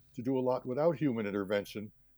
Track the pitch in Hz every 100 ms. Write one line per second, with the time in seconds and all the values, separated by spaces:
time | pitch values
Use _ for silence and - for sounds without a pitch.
0 | _ - 123 135 127 127 127 123 160 156
1 | 151 117 104 101 95 104 98 110 104 -
2 | _